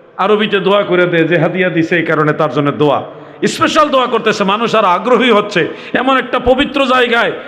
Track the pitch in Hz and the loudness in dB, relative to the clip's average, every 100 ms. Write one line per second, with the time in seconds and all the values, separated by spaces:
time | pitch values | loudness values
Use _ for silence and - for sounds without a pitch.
0 | - - 190 214 214 202 185 202 196 180 | -12 -4 0 0 0 0 2 0 2 0
1 | 170 165 160 165 170 180 185 165 160 175 | 2 2 2 2 0 0 -2 0 0 0
2 | 151 156 151 151 151 151 143 - 147 120 | 0 0 0 0 -2 0 -2 0 0 0
3 | - - - - - - 320 311 294 269 | -4 -14 -20 -6 -6 -2 0 2 2 0
4 | 247 233 214 208 190 208 233 220 196 175 | 0 -2 -2 -2 -2 -2 0 2 2 2
5 | 208 240 247 208 208 175 151 - - 233 | 2 2 4 2 0 -2 -2 -6 -6 -2
6 | 262 262 247 254 247 262 285 - 269 254 | 0 0 0 -2 0 0 0 0 0 2
7 | 240 233 196 - | 2 2 0 -4